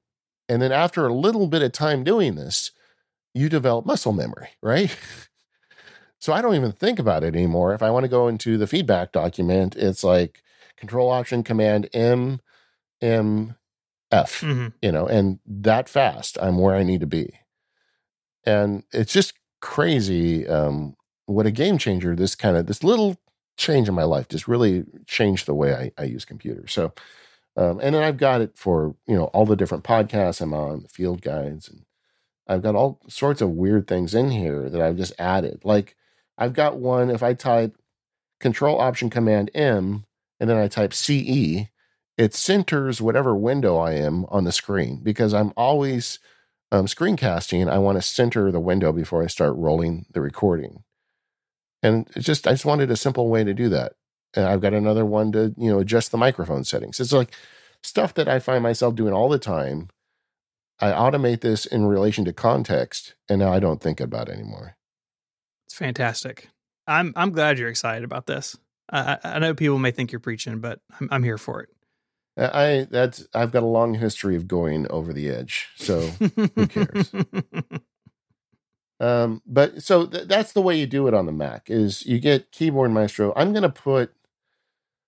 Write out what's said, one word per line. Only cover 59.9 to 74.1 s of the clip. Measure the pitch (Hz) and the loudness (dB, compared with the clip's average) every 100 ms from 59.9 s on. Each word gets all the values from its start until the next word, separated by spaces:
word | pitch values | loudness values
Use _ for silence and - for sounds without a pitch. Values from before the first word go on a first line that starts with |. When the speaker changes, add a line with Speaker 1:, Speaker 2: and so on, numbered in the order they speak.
| _ _ _ _ _ _ _ _ - | _ _ _ _ _ _ _ _ -4
Speaker 1:
I | 104 | -2
automate | 78 123 143 123 117 | 2 2 2 0 0
this | 117 107 - | 0 -2 -2
in | 120 104 | 0 2
relation | 98 104 104 | 2 2 0
to | 90 | -4
context, | - 117 131 110 71 64 - - _ - | 0 0 2 0 -2 -2 -8 -16 _ -2
and | 98 | 2
now | 95 | 2
I | 92 | 2
don't | 95 76 | 2 0
think | 82 78 | -4 -4
about | 62 57 58 | -6 -8 -8
it | |
anymore. | 50 53 - - - _ _ _ _ _ _ _ _ - | -12 -14 -16 -18 -20 _ _ _ _ _ _ _ _ -20
Speaker 2:
It's | - | -8
fantastic. | 135 120 120 113 127 120 - _ _ _ - | -6 -2 -4 -4 -10 -14 -20 _ _ _ -2
I'm, | 156 175 | 0 0
I'm | 143 185 | -2 -2
glad | 160 151 135 | 2 2 0
you're | 117 | -2
excited | 110 117 113 | -6 -6 -6
about | 120 127 - | -8 -10 -8
this. | 135 - - _ _ - | -8 -10 -16 _ _ -8
I, | 139 135 143 | -4 -2 -4
I, | 170 | -4
I | 156 | -2
know | 160 | -2
people | 151 151 135 | 0 0 2
may | 131 | 0
think | 120 120 | -2 -6
you're | 120 | -8
preaching, | 123 110 - 110 | -10 -10 -8 -10
but | 117 - _ - | -10 -12 _ -12
I'm, | 143 | -6
I'm | 139 | -2
here | 120 107 | -2 -4
for | - - | -8 -12
it. | - _ _ _ _ _ _ - | -14 _ _ _ _ _ _ -4
Speaker 1:
I, | 127 143 | -2 0
I, | 147 139 131 | 0 0 -2
that's, | 120 123 - - | 0 -2 -4 -8
I've | 113 117 | -4 0
got | 123 | 0
a | 117 | 0
long | 113 117 | 2 0
history | 110 113 | -2 -4